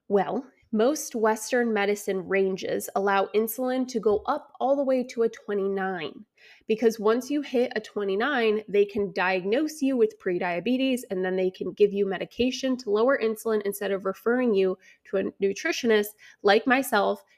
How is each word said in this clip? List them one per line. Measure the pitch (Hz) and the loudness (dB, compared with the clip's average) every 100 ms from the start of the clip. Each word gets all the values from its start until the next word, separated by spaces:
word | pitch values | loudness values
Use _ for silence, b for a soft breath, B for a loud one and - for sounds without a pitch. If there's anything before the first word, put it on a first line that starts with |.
| - | 0
Well, | 202 156 196 277 b b | 0 2 -2 -6 b b
most | 220 240 302 - 240 | 2 2 0 -4 0
Western | 220 233 - 254 240 | 0 0 0 0 2
medicine | 214 202 208 - 190 170 | 0 0 -2 -2 -4 0
ranges | 190 190 190 - 196 - 196 | 0 0 -2 -4 -4 -4 -2
allow | 202 196 - 208 | 2 2 2 0
insulin | 220 - 254 262 254 | -2 -2 -2 -2 -2
to | 233 | 0
go | 214 208 - | 2 0 0
up | 294 - - | -6 -6 -4
all | 247 277 | 0 0
the | 269 | 2
way | 262 | 0
to | 247 - | 0 -2
a | 226 | -2
twenty-nine, | 226 - 202 196 196 190 180 151 - - _ b b - | -2 -6 -2 -2 -2 -4 -4 -8 -12 -20 _ b b -4
because | 220 233 220 | 2 2 2
once | 202 233 247 | 2 0 0
you | 294 | -4
hit | 277 262 247 220 | -2 0 0 -2
a | |
twenty-nine, | 214 - 202 196 247 277 226 208 - | -6 -6 -2 0 0 2 2 0 0
they | 196 202 | 2 2
can | 214 202 | 2 -2
diagnose | 185 185 190 185 233 311 302 | 0 0 0 0 0 0 -2
you | 269 262 | 0 2
with | 214 - | 2 0
prediabetes, | 196 180 180 175 175 254 262 247 254 | -4 -2 -2 -2 0 0 2 0 -4
and | 185 185 | -4 -2
then | 185 | 0
they | 185 | 0
can | 185 185 | -2 -6
give | 160 208 | 2 2
you | 196 196 | 2 -2
medication | 180 175 - 247 254 262 254 | -2 -6 -2 -2 0 -4 -4
to | 220 | -2
lower | 208 240 277 | 2 2 2
insulin | 220 220 226 214 | 0 -2 -2 -2
instead | 202 196 196 | -2 -4 -4
of | 196 190 | -4 -4
referring | 190 - 247 254 | -4 -2 0 2
you | 196 190 185 b b | 2 2 -2 b b
to | - 190 | -6 -4
a | 196 - | -4 -2
nutritionist | 196 196 320 330 240 214 208 - B B | -2 -2 -4 -2 2 2 2 -8 B B
like | 202 208 240 | 4 4 4
myself | 254 269 214 196 202 _ | 0 2 0 0 -2 _